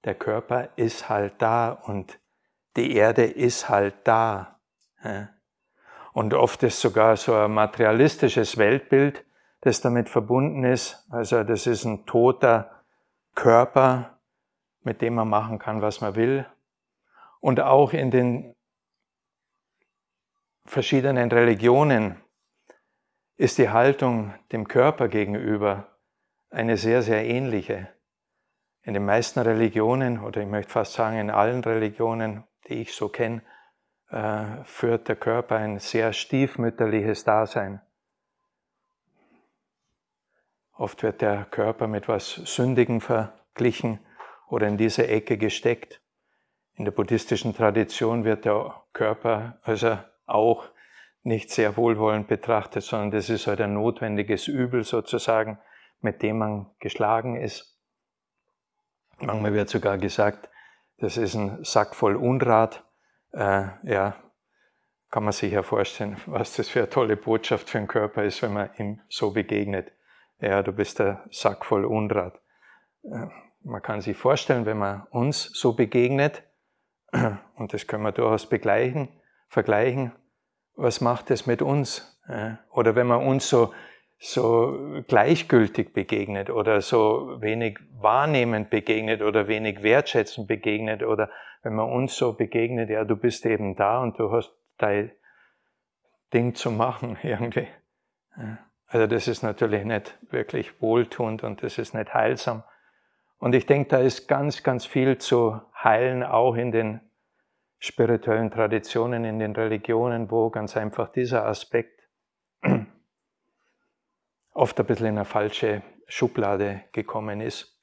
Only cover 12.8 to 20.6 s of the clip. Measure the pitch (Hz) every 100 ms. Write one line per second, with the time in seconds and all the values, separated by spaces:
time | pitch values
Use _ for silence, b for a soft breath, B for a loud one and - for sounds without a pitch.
12.8 | b b b b _ - 120 113 123 139
13.8 | 131 127 123 _ _ _ _ _ _ _
14.8 | 123 107 117 117 110 104 110 107 - 110
15.8 | 104 101 107 101 117 135 131 _ _ _
16.8 | _ _ b b b b - 127 139 135
17.8 | 143 160 131 127 123 120 131 - _ _
18.8 | _ _ _ _ _ _ _ _ _ _
19.8 | _ _ _ _ _ _ _ _